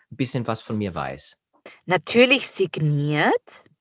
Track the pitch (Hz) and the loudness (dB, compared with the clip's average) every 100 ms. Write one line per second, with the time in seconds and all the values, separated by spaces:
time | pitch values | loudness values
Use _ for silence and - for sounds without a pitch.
0 | _ - 127 131 117 110 - 107 101 82 | _ -4 -2 -2 -2 -4 -4 -4 -4 -4
1 | 67 67 - - _ _ - - - 180 | -6 -8 -12 -14 _ _ -20 -14 -2 -2
2 | - 233 247 262 - - 190 - 151 147 | 2 4 6 4 0 -2 -2 0 0 0
3 | 147 151 202 494 - - _ _ | 0 2 2 2 -2 -18 _ _